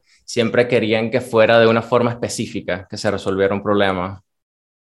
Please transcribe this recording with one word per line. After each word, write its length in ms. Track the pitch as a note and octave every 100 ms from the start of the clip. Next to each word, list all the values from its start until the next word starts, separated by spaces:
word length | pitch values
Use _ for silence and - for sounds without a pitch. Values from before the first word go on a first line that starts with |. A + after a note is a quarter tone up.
| _ _
Siempre 440 | - A#2+ A2+ G#2 A#2+
querían 420 | B2 G#2+ A2 A2+
que 100 | B2+
fuera 380 | - A2+ A2 A#2
de 60 | A2+
una 140 | A2+
forma 300 | - A#2+ A#2+
específica, 720 | A#2 G#2+ - A2+ G2 - F2+ -
que 80 | G#2+
se 140 | G#2+
resolviera 440 | G2 G#2 F#2+ F#2+
un 80 | G2+
problema. 600 | G2+ G2+ G2 F#2 F#2 F#2+ _ _ _ _ _ _